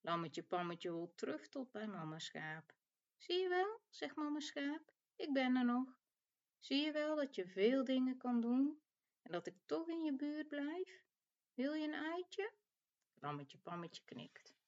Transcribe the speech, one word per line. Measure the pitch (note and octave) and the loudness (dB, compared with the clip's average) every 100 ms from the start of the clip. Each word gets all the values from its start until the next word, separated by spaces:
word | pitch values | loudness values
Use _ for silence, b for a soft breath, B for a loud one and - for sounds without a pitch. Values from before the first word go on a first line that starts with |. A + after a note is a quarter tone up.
Lammetje | - E3+ E3 - | 0 0 0 -4
Pammetje | E3+ F3+ F3 E3+ F3+ | -2 -2 -2 -4 -4
holt | E3 E3+ - | -4 -6 -6
terug | - D4+ - | -6 -6 -6
tot | C#4+ B3+ | -8 -8
bij | G#3+ G#3+ | -6 -6
mama | F#3 D#3+ D#3+ | -6 -6 -6
schaap. | - D#3 D#3 D#3+ - - _ _ _ _ | -8 -8 -8 -8 -12 -20 _ _ _ _
"Zie | - F4+ | -2 0
je | F#4 | 2
wel," | F4+ G4 A4+ _ | 2 2 -2 _
zegt | - C#4+ - | -8 -8 -4
mama | D4 D4 | -2 -2
schaap, | D4 - C#4+ D4+ D#4+ _ _ _ | -4 -2 -2 -2 -8 _ _ _
"ik | E4 | 0
ben | C4+ B3+ B3+ | 2 4 4
er | |
nog. | B3 B3 C4 - _ _ _ _ _ _ | 4 4 0 -6 _ _ _ _ _ _
Zie | - C4+ | -2 0
je | D4+ | 2
wel | D4+ D4+ D#4 | 2 2 2
dat | C#4 | 0
je | - F3+ | -2 -4
veel | F#3 G#3 C4+ | 4 6 6
dingen | B3+ C4 B3+ B3+ | 4 4 2 0
kan | B3 A#3+ | 0 2
doen | A#3 B3 C#4 D#4 _ _ _ _ | 4 4 4 0 _ _ _ _
en | - | -6
dat | - - | -6 -6
ik | - _ | -12 _
toch | D4+ E4 | -2 0
in | E4 | 0
je | D#4 C4+ | 0 0
buurt | D4 D4+ D4+ | 0 -2 -4
blijf? | C#4+ C#4+ E4+ F#4+ - _ _ _ _ _ | -4 -2 -4 -6 -8 _ _ _ _ _
Wil | - C4 | -2 0
je | D#4 D4+ | 2 0
een | |
eitje?" | D4+ D#4 F4 F4+ - G4+ - _ _ _ _ _ | -2 -2 -4 -4 -4 -4 -6 _ _ _ _ _
Lammetje | _ C#3+ D3 C#3 - | _ -6 -6 -6 -14
Pammetje | - F3 E3+ - | -8 -6 -6 -10
knikt. | - A#3+ A#3 - - _ | -12 -12 -12 -16 -20 _